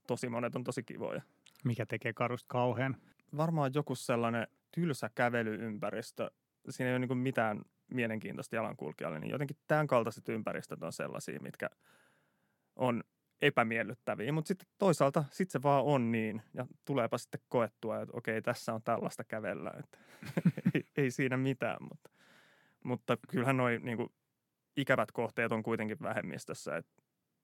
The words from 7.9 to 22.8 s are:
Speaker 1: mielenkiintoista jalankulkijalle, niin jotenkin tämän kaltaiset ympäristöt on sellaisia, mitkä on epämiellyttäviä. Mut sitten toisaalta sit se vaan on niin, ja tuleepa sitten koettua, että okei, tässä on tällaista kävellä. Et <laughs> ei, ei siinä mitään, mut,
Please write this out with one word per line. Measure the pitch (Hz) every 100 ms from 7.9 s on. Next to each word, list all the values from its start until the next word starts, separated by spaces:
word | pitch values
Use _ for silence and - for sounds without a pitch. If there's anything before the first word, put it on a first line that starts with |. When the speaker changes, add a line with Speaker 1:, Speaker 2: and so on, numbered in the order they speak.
Speaker 1:
mielenkiintoista | 123 117 110 104 - - 113
jalankulkijalle, | 107 - 71 - 82 78
niin | -
jotenkin | 135 143 - -
tämän | 151 147
kaltaiset | 123 113 - -
ympäristöt | 113 - - - -
on | 82
sellaisia, | - 71 - - 69
mitkä | 67 - - _ _ _ _ _ _ _ _ _ _ -
on | 127 117 - _ _ -
epämiellyttäviä. | 143 131 113 113 107 120 - 104 113
Mut | 156 156
sitten | 185 - -
toisaalta | 196 151 139 160 143
sit | - 185
se | 139
vaan | 143 139 131
on | 139 113
niin, | 113 110 110 -
ja | - 123 - -
tuleepa | 135 113 123
sitten | - - -
koettua, | 127 110 - 110 107
että | 110 120
okei, | - 110
tässä | 123 117 -
on | 113
tällaista | - 110 190 -
kävellä. | - 110 101 85 90 -
Et | - - - - -
<laughs> | - 170 - - 147
ei, | - -
ei | 135
siinä | 135 131 131
mitään, | 135 131 117 69
mut, | - - - _ - - - _ _ _